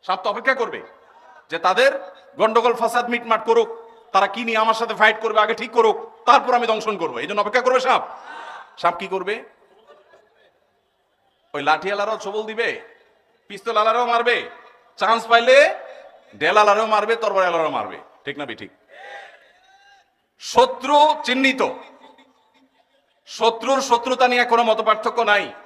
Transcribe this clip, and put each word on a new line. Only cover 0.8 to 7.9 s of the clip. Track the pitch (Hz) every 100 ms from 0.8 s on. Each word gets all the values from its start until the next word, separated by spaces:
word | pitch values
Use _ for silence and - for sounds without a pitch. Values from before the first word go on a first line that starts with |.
| - - _ - - - _
যে | 165 185
তাদের | 226 269 - - - - -
গন্ডগোল | 220 226 233 233
ফাসাদ | 226 240 233
মিটমাট | 240 233 220 220
করুক, | 233 220 - - - _
তারা | 190 196 196
কি | 233
নিয়ে | 220
আমার | 220 226
সাথে | 233 202
ফাইট | 214 220
করবে | 226 214 214
আগে | 226
ঠিক | 240 240
করুক, | 226 202 - - -
তারপর | 277 240 247
আমি | 226
দংশন | 220 214 196
করবো। | 165 -
এই | 151
জন্য | 208
অপেক্ষা | 208 247 254
করবে | 254
সাপ। | 254